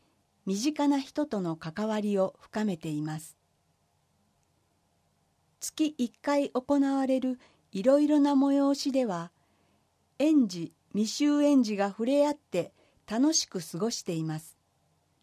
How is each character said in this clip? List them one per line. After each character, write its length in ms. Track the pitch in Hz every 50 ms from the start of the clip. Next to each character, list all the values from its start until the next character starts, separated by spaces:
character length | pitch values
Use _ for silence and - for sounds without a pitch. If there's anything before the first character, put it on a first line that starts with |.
| _ _ _ _ _ _ _ _ -
身 100 | 196 196
近 300 | 202 240 311 302 294 285
な 140 | 285 285 277
人 260 | 269 - - 302 294
と 140 | 294 226 202
の 160 | 180 170 160
関 320 | 160 - 160 160 208 214 220
わ 100 | 214 214
り 180 | 208 208 202 190
を 180 | 190 190 - _
深 260 | - - - 214 214
め 120 | 208 180
て 120 | 160 - 160
い 140 | 151 151 151
ま 160 | 156 156 160
す。 180 | - - - _ _ _ _ _ _ _ _ _ _ _ _ _ _ _ _ _ _ _ _ _ _ _ _ _ _ _ _ _ _ _ _ _ _ _ _ _ _ _ _ _ _ _ _ _
月 340 | - - - - 311 302 302 -
一 120 | 247 226 _ _ -
回 260 | 285 285 285 285 -
行 300 | - 247 254 - 285 285
わ 260 | 277 269 269 269 269
れ 140 | 262 262 262
る 180 | 254 254 254 - - _ _ _ _ _
い 120 | - 190 196
ろ 180 | 254 277 294
い 80 | 302 294
ろ 100 | 302 294
な 140 | 285 285 285
催 420 | 269 277 277 277 285 277 277 285
し 180 | 285 - 285 247
で 120 | 269 254
は、 260 | 220 180 170 165 175 _ _ _ _ _ _ _ _ _ _ _ _ _ _ _ _ _ -
園 300 | 269 311 311 294 247 190
児、 240 | 180 170 165 - _ _ _ _ -
未 300 | 202 220 214 - - 285
就 180 | 294 294 294 294
園 200 | 294 285 262 240
児 140 | 208 214
が 120 | 190 196 202
触 180 | 190 - 226
れ 200 | 247 277 285 285
合 40 | 294
っ 40 | 294
て 380 | - _ _ - 180 - - _ _ _ _ _ _ _
楽 280 | - 208 240 269 311 311
し 100 | - -
く 160 | - - 185
過 160 | 160 - -
ご 140 | 165 202 226
し 120 | 233 - -
て 120 | - 170
い 100 | 160 160
ま 140 | 160 156 156
す。 180 | - - - _ _ _ _ _ _ _ _ _ _ _ _ _